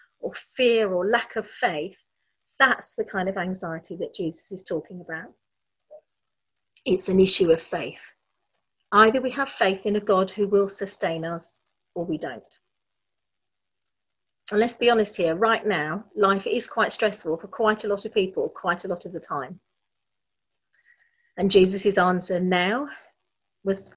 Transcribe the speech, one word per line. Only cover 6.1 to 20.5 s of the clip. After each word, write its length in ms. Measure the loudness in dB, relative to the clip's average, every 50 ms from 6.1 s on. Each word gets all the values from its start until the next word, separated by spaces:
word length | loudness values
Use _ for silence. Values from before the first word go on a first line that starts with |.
| _ _ _ _ _ _ _ _ _ _ _ _ _ _ -2
It's 240 | 0 0 0 0 2
an 120 | 6 6
issue 320 | 6 6 6 4 4 4
of 80 | 4 4
faith. 400 | 2 -6 -6 -6 -6 -6 -10 -14 -20 -20 _ _ _ _ _ _ _ _ _ _ _ _ _ _ _ 2
Either 280 | 6 6 8 8 6 2
we 100 | 0 -2
have 180 | -2 -4 -4 -4
faith 340 | -2 0 0 0 0 -2 -2
in 120 | -2 -2
a 40 | 0
God 300 | 2 2 2 2 2 0
who 180 | 0 -2 0 2
will 200 | 4 2 2 2
sustain 560 | -2 -8 -8 -8 -6 -4 -4 -2 -2 -2 -4
us, 340 | -6 -8 -8 -12 -16 -20 _ _ _ _ _ _ _ -10
or 100 | -8 -6
we 140 | -4 -6 -6
don't. 240 | -6 -8 -10 -12 -16 -20 -20 _ _ _ _ _ _ _ _ _ _ _ _ _ _ _ _ _ _ _ _ _ _ _ _ _ _ _ _ _ _ _ _ _ _ _ _ _ -10 -2
And 100 | 0 2
let's 160 | 2 0 0
be 140 | 2 2 4
honest 260 | 4 4 2 0 -2
here, 180 | -2 0 0 0
right 320 | 2 2 2 0 0 0
now, 380 | -2 -2 -2 -2 -4 -6 -8 -10 _ -2
life 320 | 2 2 2 2 2 0
is 200 | -2 -2 -2 -4
quite 260 | -4 -2 -2 -2 -2
stressful 440 | 0 0 -2 -2 -2 -2 -4 -4 -4 -4
for 80 | -6 -10
quite 360 | -4 0 2 2 2 0 0
a 40 | -2
lot 160 | -4 -4 -4
of 100 | -4 -2
people, 340 | 0 0 0 -2 -4 -4 -4
quite 360 | -6 -6 -2 -2 -2 -2 -4
a 40 | -6
lot 180 | -8 -8 -8
of 60 | -12
the 80 | -12 -12
time. 380 | -10 -8 -8 -8 -8 -10 -14 -18 _ _ _ _ _ _ _ _ _ _ _ _ _ _ _ _ _ _